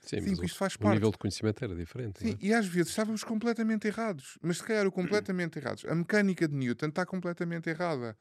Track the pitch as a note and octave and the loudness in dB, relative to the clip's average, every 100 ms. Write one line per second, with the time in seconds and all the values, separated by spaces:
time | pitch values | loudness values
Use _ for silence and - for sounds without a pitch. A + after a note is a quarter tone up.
0 | - - C3+ F3+ F#2 - F#3+ - G#2+ A2 | -6 -4 -2 -2 -2 -2 -4 2 4 6
1 | A2 G2+ G#2+ - A2 G2+ A#2+ E2+ E2+ A#2+ | 4 2 -2 0 0 0 -4 -6 -6 -8
2 | A#2+ F#2+ A3+ G#2 G3 A3+ G3 F3 E3 - | -8 -4 -4 -2 2 2 2 2 2 0
3 | G#3+ A3 - A3 A#3 A#3 A3 A3 G#3+ G#3 | -2 -2 -2 -2 0 0 0 0 0 -2
4 | A3+ D#3 - - D#3+ E3+ - G#3+ G3 F#3 | -4 -6 -10 -6 -2 -2 0 2 2 2
5 | F3 G#3 G#3 F#3 E3+ D#3 B2 G2+ - D#3+ | 2 2 2 0 -2 -2 -4 -4 0 0
6 | E3+ G#3 G3 F3 E3 C#3+ B2+ A#2+ D3+ D3 | 4 4 4 4 2 2 0 0 0 0
7 | F3+ F#3+ F3 E3+ E3+ E3+ E3 D#3+ F3 C#3+ | -2 -2 -4 -4 -4 -2 -4 -2 -2 -2
8 | A#2+ G#2+ | -4 -8